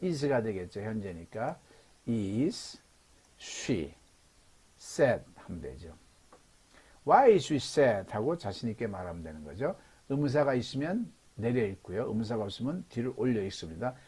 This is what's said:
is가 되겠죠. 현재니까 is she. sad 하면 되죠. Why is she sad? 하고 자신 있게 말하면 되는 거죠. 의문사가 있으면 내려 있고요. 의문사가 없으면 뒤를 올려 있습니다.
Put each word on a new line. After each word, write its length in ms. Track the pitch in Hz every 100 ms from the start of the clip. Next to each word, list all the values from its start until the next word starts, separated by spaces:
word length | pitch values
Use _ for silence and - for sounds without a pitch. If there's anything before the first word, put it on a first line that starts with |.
is가 400 | 185 160 143 131
되겠죠. 380 | 110 98 90 -
현재니까 760 | 104 110 98 85 85 107 127 165 - - - _ -
is 720 | 117 98 104 147 240 - - _ _ _ - _ -
she. 540 | - - - 117 73 - - _ _ _ _ - _ _
sad 460 | - - 143 101 - -
하면 240 | - 90
되죠. 340 | - 65 - - - _ - - _ - _ - - - -
Why 260 | 180 269
is 120 | 202
she 120 | - 147
sad? 560 | - - 139 104 95
하고 240 | 107 117 170
자신 320 | 104 98 120
있게 160 | 104 117
말하면 360 | 95 90 85
되는 220 | 80 78
거죠. 320 | 76 82 139 196 - - -
의문사가 460 | 139 147 139 139
있으면 580 | 131 113 135 147 202 233 - - -
내려 280 | 110 123 107
있고요. 400 | 95 - 92 135
의문사가 360 | 107 110 113
없으면 400 | 101 95 120 175 -
뒤를 240 | - 123 127
올려 260 | 120 117
있습니다. 520 | 95 - 82 80 120 127